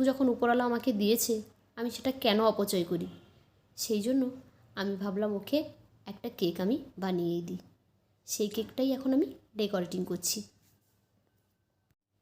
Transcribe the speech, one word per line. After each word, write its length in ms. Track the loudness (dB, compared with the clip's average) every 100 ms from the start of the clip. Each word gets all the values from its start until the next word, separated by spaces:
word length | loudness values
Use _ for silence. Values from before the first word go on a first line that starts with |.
| 6
যখন 180 | 4 2
উপরওয়ালা 300 | 4 4 4 2
আমাকে 200 | 0 0 2
দিয়েছে 340 | 4 4 2 -2 -4 _ _ -8
আমি 120 | -6 -4
সেটা 160 | -4 0
কেন 140 | 2 4 4
অপচয় 340 | 4 0 0 0
করি? 180 | -2 -4 -12 -20 -20 _ _ _ -10
সেই 240 | -2 0 2
জন্য 160 | 2 2 -4 -18 _ _ -4
আমি 120 | -2 -2
ভাবলাম 280 | -2 -2 -2 -2
ওকে 200 | 0 -2 -2 -10 -20 _ -16
একটা 180 | -12 -10 -2
কেক 160 | -2 0
আমি 120 | 0 -2 -4 -8
বানিয়েই 400 | -4 -2 0 -2 -4
দিই। 120 | -10 -14 _ _ _ _ _ -10
সেই 200 | -4 -2 -2
কেকটাই 320 | -6 -2 0 0
এখন 140 | 2 2
আমি 100 | 2 -2 _ -4
ডেকোরেটিং 420 | -2 -2 -2 -4 -4
করছি। 280 | -4 -4 -6 -8 _ _ _ _ _ _ _ _ _ _ _ _ _ _ _ _ _